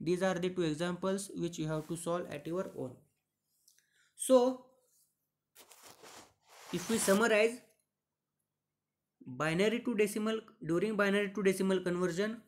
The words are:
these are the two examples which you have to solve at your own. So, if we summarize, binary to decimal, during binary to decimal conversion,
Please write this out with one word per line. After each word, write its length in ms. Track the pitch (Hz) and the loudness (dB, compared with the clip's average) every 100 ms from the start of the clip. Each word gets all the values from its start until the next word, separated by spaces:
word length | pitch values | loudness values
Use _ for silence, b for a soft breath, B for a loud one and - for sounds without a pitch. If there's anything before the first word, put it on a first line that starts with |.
these 220 | 156 180 | -2 0
are 120 | 190 | 0
the 160 | 175 180 | 0 -2
two 120 | 180 | -2
examples 680 | 165 151 175 180 190 196 196 | -2 0 -4 -2 -2 -2 -6
which 240 | - 170 170 | -6 -6 -4
you 80 | 156 | -4
have 220 | 156 151 | -4 -6
to 80 | 165 | -6
solve 300 | 170 175 175 | -4 -4 -4
at 160 | 147 156 | -8 -6
your 240 | 175 190 - | -6 -6 -8
own. 180 | 131 - _ _ _ _ _ _ _ b b b b | -10 -10 _ _ _ _ _ _ _ b b b b
So, 520 | b - 262 254 254 - _ _ _ _ _ _ _ _ - - - - - - - - _ _ - - | b 4 6 4 -2 -10 _ _ _ _ _ _ _ _ -20 -20 -20 -20 -20 -20 -20 -20 _ _ -20 -8
if 200 | 175 185 | -6 -2
we 80 | 226 | 2
summarize, 580 | - 196 226 214 226 240 - _ _ _ _ _ _ _ _ _ _ _ _ _ _ _ - | 4 6 6 6 4 0 -14 _ _ _ _ _ _ _ _ _ _ _ _ _ _ _ -12
binary 540 | 127 156 170 214 233 | -4 0 2 2 2
to 140 | 247 | -2
decimal, 460 | 214 208 214 214 220 - - 156 | 0 0 0 -2 -4 -6 -10 -2
during 300 | 170 208 208 | 0 0 2
binary 340 | 196 202 202 | 2 2 0
to 80 | 214 | 0
decimal 380 | 190 190 190 185 | 0 2 2 0
conversion, 640 | 180 175 180 165 214 226 | 0 -2 -2 0 -2 -4